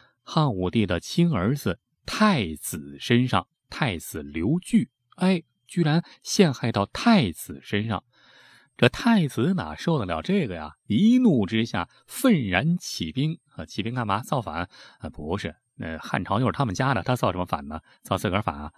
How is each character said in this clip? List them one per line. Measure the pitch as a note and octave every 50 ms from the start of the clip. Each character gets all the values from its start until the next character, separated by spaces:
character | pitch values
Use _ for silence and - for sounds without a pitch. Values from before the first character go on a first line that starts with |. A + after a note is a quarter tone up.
| _ _ _ _ _
汉 | - - E3 D#3 C#3 G#2+
武 | F2+ F#2 F2+
帝 | - A#2+ G#2
的 | F2+ F2+ E2+
亲 | - - - - E3+ E3+ D3+
儿 | - F#2 G#2+ C#3+
子 | C#3+ - G2+ F2 - _ _ _ _ -
太 | - - - G#3+ G#3+ F#3+ C#3 G2+ D#2+ D#2
子 | D2 - - - D#2 C#2 C#2+ C#2+ C#2+
身 | - - A#2+ A#2+ B2+
上， | B2 G#2+ F#2 F2 _ _ _ _
太 | - - - E3 B2 F#2
子 | D#2 - - - D#2+
刘 | D2 C#2+ D2 D#2+ E2 A2 D#3 F3+
据。 | - - - A3 C3 - _ _ _ _ _
哎， | - F#3 F#3 F#3+ E3 - _ _ _ _
居 | - - F3
然 | E3+ D3+ D3 E3+ - - - _
陷 | - - - - G3 D#3 B2+
害 | - - A#2
到 | - G#2 G2
太 | - - - - A#3+ A3+ G3 C3 F2+
子 | D#2+ - - - - C2+ -
身 | - - G2+ G#2+
上。 | A2+ G#2 F2+ _ _ _ _ _ _ _ - - - - - _ _ _
这 | - A#2+
太 | B2 - - - A#3 A#3 G#3 E3
子 | C3 - - A2+ F3 G3
哪 | F3 F#2 D#2 D2+
受 | - - E3+ E3
得 | C#3+ G#2
了 | F2+ E2 D#2
这 | D#2+ - F#3+ G#3 D#3
个 | G#2 F2+
呀？ | E2 D2+ D2+ - _ _
一 | - G#2 A#2+ G3 A3+ B3
怒 | B3+ B3+ A3+ D#3 A#2+ G2+
之 | F2 A2 A2+ A2+
下 | - - G2+ E2 - _ _ _
愤 | - - - - C4 A3 D#3 A#2+
然 | G2 F2+ F2+ B2+ E3 F3
起 | F3 - - - - G3+ D#2
兵 | - B2+ C#3+ D#3 D#3+ - _ _ -
啊！ | - D#2+
起 | - - -
兵 | G2 A2+ B2
干 | B2+ A#2
嘛？ | G#2 G2 G#2+
造 | - - D#3 C3+
反？ | G2+ - D2+ E2 F2+ - _ - - - - -
啊， | - D#2+
不 | E2 - D2 D2+ F2
是， | G2+ - - - _ _ _ _
那 | - - E2 D#2+
汉 | D#2 - - - A2 F#2
朝 | - G2 A2
又 | C3
是 | A2+
他 | F2 - C#3+
们 | A2+ F#2
家 | - C3 C3+ C3+
的， | G2
他 | E2+ - B2+
造 | A#2+ - G#2
什 | F2 F2+
么 | F2+
反 | - - D2+ C#2+
呢？ | C#2+ D2+ D#2+ - _ _ _ -
造 | - G2+
自 | F#2 - G2+
个 | F2
儿 | G#2
反 | G#2 - D#2+
啊？ | C#2+ D2 D#2+ _